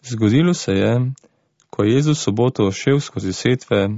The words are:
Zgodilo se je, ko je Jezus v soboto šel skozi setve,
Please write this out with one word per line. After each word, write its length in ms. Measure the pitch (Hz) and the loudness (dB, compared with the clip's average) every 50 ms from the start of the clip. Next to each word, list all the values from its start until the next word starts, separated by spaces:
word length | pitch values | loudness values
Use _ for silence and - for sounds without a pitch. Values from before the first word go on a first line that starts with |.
Zgodilo 520 | _ - 120 107 110 104 113 139 165 175 175 | _ -8 -4 0 2 2 4 4 2 2 0
se 180 | - - - | -2 -2 -2
je, 280 | 95 98 101 110 117 123 127 131 135 _ _ _ _ _ _ _ _ _ _ _ | -2 0 0 0 0 0 -2 -2 -6 _ _ _ _ _ _ _ _ _ _ _
ko 140 | - - 101 | -4 -2 0
je 100 | 107 120 | 2 2
Jezus 240 | 139 147 151 151 - | 2 2 2 0 0
v 40 | |
soboto 480 | - - 101 110 120 127 - - 107 98 | 0 -2 0 2 0 0 2 0 0 0
šel 300 | 98 - - - 139 143 | 0 -2 0 0 0 0
skozi 320 | 143 - - - - 95 | 0 -4 -8 -6 -6 -6
setve, 560 | 92 - - 120 123 120 - _ 117 101 98 98 107 | -6 -2 0 -2 -2 -2 -2 _ 0 0 0 -2 -4